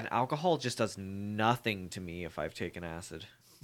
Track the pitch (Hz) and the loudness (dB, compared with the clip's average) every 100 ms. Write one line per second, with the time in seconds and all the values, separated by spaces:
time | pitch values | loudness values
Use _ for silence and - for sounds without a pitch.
0 | 110 113 123 147 175 156 127 - 110 - | 4 2 2 4 4 4 2 2 0 0
1 | 95 98 104 107 110 120 117 101 90 98 | -6 -4 -2 4 6 6 2 -2 -4 -8
2 | 90 85 85 - 78 - 87 87 85 82 | -6 -6 -6 -4 -4 -2 -6 -4 -6 -8
3 | - - 101 - _ - | -8 -12 -12 -20 _ -20